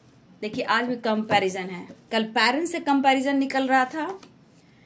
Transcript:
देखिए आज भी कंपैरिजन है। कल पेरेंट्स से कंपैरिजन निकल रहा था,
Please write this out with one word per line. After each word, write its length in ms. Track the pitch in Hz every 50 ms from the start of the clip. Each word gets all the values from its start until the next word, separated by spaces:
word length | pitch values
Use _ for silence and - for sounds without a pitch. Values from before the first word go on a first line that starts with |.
| _ - _ - _ _ - -
देखिए 220 | - 214 220 247 -
आज 220 | - 214 226 247
भी 100 | 247 247
कंपैरिजन 680 | 233 - 226 214 214 214 214 214 202 190 185 185 190
है। 260 | 180 190 180 175 175 - - - - -
कल 120 | 226 226 220
पेरेंट्स 480 | 220 - 240 220 240 269 302 349 330
से 80 | - 330
कंपैरिजन 580 | - 285 277 277 269 269 269 269 254 277 277 277
निकल 300 | 269 269 - 269 269 254
रहा 180 | 262 262 254
था, 360 | 254 - 320 302 359 392 381 - - - - - _ _ - _ _ _ _ -